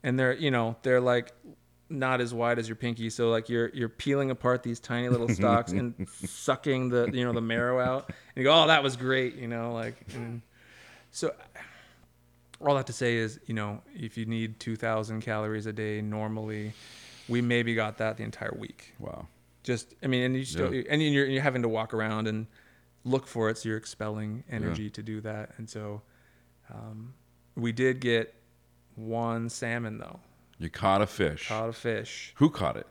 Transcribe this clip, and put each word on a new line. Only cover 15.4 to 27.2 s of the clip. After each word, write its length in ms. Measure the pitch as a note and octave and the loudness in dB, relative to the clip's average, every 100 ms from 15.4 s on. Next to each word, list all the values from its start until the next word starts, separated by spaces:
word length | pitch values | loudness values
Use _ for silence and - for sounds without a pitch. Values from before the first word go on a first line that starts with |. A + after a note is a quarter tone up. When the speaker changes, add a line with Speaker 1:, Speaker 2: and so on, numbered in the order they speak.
| G#2+ G#2+ G#2+ | -2 -4 -4
Speaker 1:
a 60 | |
day 280 | G#2 G#2+ G#2+ | -4 -4 -2
normally, 720 | G#2+ G#2+ G#2+ A2 G#2+ G#2+ G#2+ A2 - - - - - | -4 -4 -4 -4 -6 -6 -8 -10 -18 -20 -20 -20 -2
we 120 | A#2+ | 0
maybe 320 | A#2+ A#2+ A#2 | 4 2 2
got 240 | A2+ G#2+ G#2+ | 0 -2 -2
that 180 | A2 A2+ | -2 -2
the 60 | |
entire 320 | A2 - G#2+ - | -8 -6 -8 -8
week. 380 | G#2+ - - - | -10 -14 -20 -14
Speaker 2:
Wow. 300 | - - - _ _ _ | -12 -10 -14 _ _ _
Speaker 1:
Just, 320 | - A#2+ - - | -4 -4 -4 -8
I 40 | C#3 | 0
mean, 140 | B2+ | 2
and 120 | B2+ C3 | 2 0
you 80 | |
still, 280 | C3 D3+ - | -2 -2 0
Speaker 2:
Yeah. 80 | C3 - | 0 0
Speaker 1:
and 120 | D3 | 2
you're, 240 | D#3 C#3 C#3 | 4 4 4
you're 160 | C3+ | 2
having 200 | C#3+ B2+ | 2 2
to 60 | A#2 | 0
walk 260 | A2 A2 | 0 0
around 320 | A2 A2 A2 A2 | -2 0 0 0
and 180 | A2 A2 - - _ _ _ | -2 -6 -14 -20 _ _ _
look 220 | B2+ C3 - | 0 0 0
for 220 | A#2+ A2 | 0 0
it, 80 | A2+ | 0
so 100 | A2+ | -2
you're 80 | A2 | -4
expelling 680 | - - G#2+ G#2+ G#2+ A2 - | -6 -8 -6 -4 -4 -6 -8
Speaker 2:
Yeah. 80 | A#2 | -4
Speaker 1:
energy 340 | E2 E2 G#2 | -2 -2 -6
to 120 | - | -8
do 180 | G#2+ G#2+ | -8 -8
that. 300 | G#2+ G#2+ G#2+ - | -6 -8 -10 -12
And 120 | A2 | -12
so, 340 | A2 G#2+ G#2 - _ _ _ _ _ _ | -10 -10 -10 -14 _ _ _ _ _ _
um, 420 | A2 A2 A2 A#2 C3 | -16 -14 -14 -16 -18